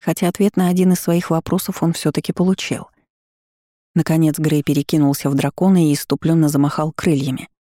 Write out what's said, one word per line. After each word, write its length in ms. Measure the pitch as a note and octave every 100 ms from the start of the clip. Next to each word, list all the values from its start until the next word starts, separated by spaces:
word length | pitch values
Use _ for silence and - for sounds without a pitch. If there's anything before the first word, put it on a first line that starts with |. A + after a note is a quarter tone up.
Хотя 260 | - D#3+ F3+
ответ 280 | - G3+ -
на 140 | F3+
один 240 | F3+ F#3
из 60 | F3+
своих 300 | - E3+ -
вопросов 540 | E3 - F#3+ - F#3+
он 100 | E3
все-таки 380 | E3 D#3 - -
получил. 560 | - F3+ F#3+ - - - _ _ _ _ _ _ _ _ _ _ -
Наконец 420 | D#3+ D#3+ D#3 D3
Грей 260 | D3+ D3
перекинулся 680 | D3 C#3+ C#3+ D#3+ C#3+ C#3 C#3
в 60 | C#3
дракона 540 | C#3 - F#3 F#3+ D#3+
и 40 |
исступленно 540 | C#3+ - C#3 D#3 E3 D3+
замахал 440 | C#3+ C#3+ - D#3
крыльями, 580 | - - D3 C3 C3 - _ _